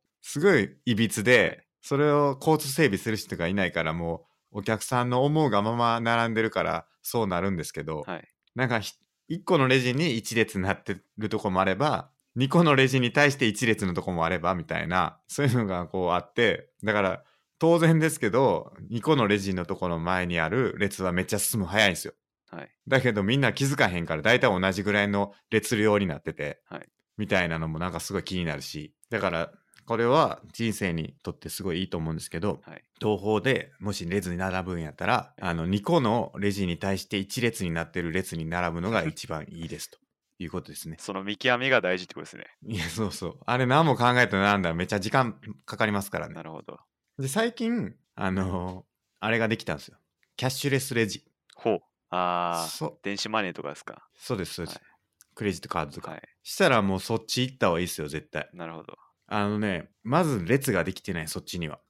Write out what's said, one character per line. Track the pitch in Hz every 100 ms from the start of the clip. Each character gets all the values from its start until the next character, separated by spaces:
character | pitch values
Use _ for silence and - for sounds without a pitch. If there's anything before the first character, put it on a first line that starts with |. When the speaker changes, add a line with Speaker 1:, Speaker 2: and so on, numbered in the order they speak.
| _ _
Speaker 1:
す | - 147
ご | 196
い | 147 95 -
い | 127
び | 110 113
つ | -
で、 | 110 120
Speaker 2:
は | 85
い。 | - _ _
Speaker 1:
そ | - 143
れ | 147
を | 147 143 135
交 | 160 151
通 | 139
整 | 135 139
備 | 95
す | 117
る | 107
人 | - 90
が | 85
い |
な | 98
い | 90
か | 85
ら、 | 80
も | 85 85 82 _ _ _
う | 107
お |
客 | 101 107
さ | - 123
ん | 123
の | 127
思 | 143 156 147
う |
が | 104
ま | 110 120
ま | 117 117
並 | 117 117 117
ん |
で | 110
る | 110
か | -
ら | 82 82 - _
そ | - 120
う | 101
な | 87
る | 98
ん | 87
で |
す | 73
け | 80
ど、 | 76 78
Speaker 2:
は | 82 85
い。 | - _ _
Speaker 1:
な | 120 127
ん |
か | 117
ひ-、 | 95 - _ _ -
一 | 170
個 | - 170
の | 131
レ | 131
ジ | 123
に | 127 165 113
一 | -
列 | 117 107 98
に |
な | 92
っ | 98
て | - 95 _ -
る | 107
と | 110
こ | 104
も | 92
あ |
れ | 95
ば、 | 95 147 95 - _ _
二 | 117 135
個 | 170
の | 165 135
レ | 135
ジ | 131
に | 120
対 | 147 143
し | 139
て | 113
一 | 101 117
列 | 104 95
の |
と | 87
こ | 92
も | 85
あ | 82
れ | 90
ば | 87
み | 90
た | 80 80
い | 80
な、 | 90 80 - -
そ | -
う | 143
い |
う | 120
の | 101
が | 90 87
こ | 95 87
う |
あ | 87
っ | -
て、 | - 110 - - -
だ | 104
か | 104
ら | 95 - _ _ _ -
当 | 165 170
然 | 165 160
で | 160
す | 156
け | 107
ど、 | 120 127 82 - - -
二 | 117
個 | 151 147
の | 104
レ | 101
ジ | 98
の | 90 85
と | 95
こ | 90
の | 82
前 | 85 92 90
に | 87
あ | 80
る | 117 110 -
列 | 98 -
は | 92
め | 87
っ |
ち | 92
ゃ | 104
進 | - 113
む | 85
早 | 104 101
い |
ん |
で | 85
す | -
よ。 | _ _ _ _
Speaker 2:
は | 82
い。 | 67 _ -
Speaker 1:
だ | 131
け | 123
ど | 104
み | 98 139
ん |
な | 123
気 | 98
づ | 135 139
か | 107
へ | 87
ん |
か | 82
ら、 | 78
大 | 107 123
体 | 127 92
同 | 95
じ | 92
ぐ | 98
ら | 104
い | 101
の | 101 101 - -
列 | 110 - 110
量 | 107 104
に | 95
な | 73
っ |
て | 80
て、 | 78 73 - -
Speaker 2:
は | 80
い。 | - _ _ -
Speaker 1:
み | 101
た | 98
い | 87
な | 82
の | 80
も | 80
な | 90
ん |
か | 82
す | -
ご | 95
い |
気 | - 92
に |
な | 85
る | 73
し、 | - 78 76 _ -
だ | 110
か | 95
ら | 82 - - _ _ -
こ | 117
れ |
は | 120 151 123 - -
人 | - 117
生 | 98 95
に | 82 76 -
と | -
っ | -
て | 82
す | -
ご | 95
い | 85
い |
い | 92
と | 87
思 | 80
う |
ん | 80
で |
す | -
け | 82
ど、 | 101 71
Speaker 2:
は | -
い。 | - _ -
Speaker 1:
東 | 107 98
宝 | 101 107
で | 135 120 - -
も | 101
し | 98 85
レ | 98
ジ | 90
に | 87
並 | 95 92
ぶ | 92 87
ん |
や | 78
っ |
た | - 90
ら、 |
Speaker 2:
は | 120 - -
い。 |
Speaker 1:
あ | 92
の、 | 82 85
二 | 101
個 | 101 165
の | 117 117 - 85
レ | 101
ジ | 98 90
に | 85
対 | 98 95
し | -
て | 101
一 | 95 -
列 | 117 -
に | 87
な | 82
っ | 82
て | 90
る | 85
列 | 87 95 82
に |
並 | 80 87 87
ぶ | 85
の | 95
が | 110
一 | 80 - -
番 | 78 71
い | 85
い | 82
で | 80
す | -
と | _ _ _ _ -
い | 82
う |
こ | 90
と | -
で | 76
す | 80
ね。 | 80
Speaker 2:
<laughs> |
そ | -
の | 95
見 | 98 107
極 | 127 123
め | 131
が | 127
大 | 90 92
事 |
っ | 90
て |
こ | -
と |
で | 80
す | -
ね。 | - _ -
Speaker 1:
い | 107
や、 |
そ | 82 113 101
う |
そ | - 87
う。 | -
あ | - 127
れ | 127
何 | 143
も | 165 117
考 | 123 123
え | 120
て | 98
並 | 101 101
ん |
だ | 85
ら |
め | 82
っ | 90
ち |
ゃ | 104
時 | 107
間 | 139 120 - - -
か | - -
か | 107
り |
ま | 101
す | 98
か | 82
ら | 80
ね。 |
Speaker 2:
な | 80
る | 76
ほ | 80
ど。 | - - _ _ _ -
Speaker 1:
で、 | 131
最 | 185 233
近、 | 226 226 240 101 - _
あ | - 95
の | 95 92 92 90 92
ー、 | - _ _ -
あ | 104
れ | 117
が | 110
で | 113
き |
た | -
ん | 78
で |
す | -
よ。 | _ _ _ _ -
キ |
ャ | 131
ッ |
シ | - 143
ュ |
レ | 135
ス | 135
レ | 117 107
ジ。 | - _ _ _ -
Speaker 2:
ほ | 117
う。 | 92 _ _ -
あ | 90 87 87 87 85 82
ー、 |
Speaker 1:
そ | - 156
う。 | -
Speaker 2:
電 | 98 101
子 | 110
マ | 110
ネ | 95
ー |
と | -
か | 71
で |
す | 76
か？ | - - _
Speaker 1:
そ | _ - 110
う |
で |
す、 | 85
そ | -
う | 82
で |
す。 | -
Speaker 2:
は |
い。 | _ _ _ _ _
Speaker 1:
ク | -
レ | 104
ジ | 82
ッ |
ト | -
カ | 87
ー | 76
ド |
と | 78
か。 | 80
Speaker 2:
は | 78
い。 | - _
Speaker 1:
し | - -
た | 180
ら | 117
も | 98 95
う |
そ | - 110
っ | -
ち | 127
行 | 127
っ | 131
た | 98
方 |
が | 85
い |
い | 87
で |
す | -
よ、 | 76
絶 | 76 -
対。 | 78 -
Speaker 2:
な | 87 82
る |
ほ | 82
ど。 | - - _ _ -
Speaker 1:
あ | 104 101
の | 104
ね、 | 107 87 - _
ま | 113 156
ず | 165 113
列 | 82 135 135
が | 92
で | 85
き | -
て | -
な | 85
い、 | 78
そ | 87
っ |
ち | - 90
に | 78
は。 | -